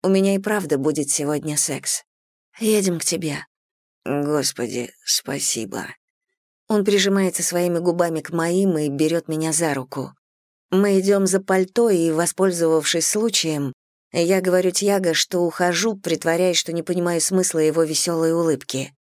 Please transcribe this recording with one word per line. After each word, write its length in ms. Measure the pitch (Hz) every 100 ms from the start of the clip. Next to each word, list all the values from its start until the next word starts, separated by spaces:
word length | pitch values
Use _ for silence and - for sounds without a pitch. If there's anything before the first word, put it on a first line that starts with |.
У 60 | 190
меня 280 | 190 196 196
и 40 |
правда 380 | 202 208 165 143
будет 320 | 143 151 143
сегодня 480 | - 143 147 151 147
секс. 460 | - 127 - - _ _ _ _ _ -
«Едем 400 | 220 208 190 170
к 40 |
тебе». 360 | - 160 160 139 - _ _ _ _ _ -
«Господи, 880 | 143 147 151 131 - 120 120 120 _
спасибо». 840 | - - - 143 - 127 110 - - - _ _ _ _ _ _ _
Он 180 | 214 202
прижимается 560 | 202 196 196 190 180
своими 380 | 170 175 175 170
губами 420 | 175 170 170 160
к 80 | 151
моим 480 | 170 165 180 196 160
и 120 | 151
берет 380 | 139 156 170 -
меня 240 | 156 160
за 220 | 160 165
руку. 400 | 139 131 - - - _ _ _ _ _
Мы 300 | 185 202 196
идем 260 | 190 202 190
за 140 | 190
пальто, 500 | 190 190 185 - 233
и, 220 | 185 165
воспользовавшись 960 | 156 170 - 190 170 165 160 151 170 160
случаем, 680 | 208 226 - 160 151 143 - _ _ _
я 300 | 170 170 190
говорю 280 | 185 180 185
Тьяго, 460 | 180 202 202 180 156
что 240 | - 180
ухожу, 560 | 175 - 180 170 220 196
притворяясь, 600 | 175 156 165 170 185 170
что 140 | -
не 120 | 170
понимаю 360 | 160 180 175 170
смысла 400 | - 190 180 160
его 220 | 156 160
веселой 520 | 160 156 - 165 160
улыбки. 600 | 165 165 135 - 131 135 _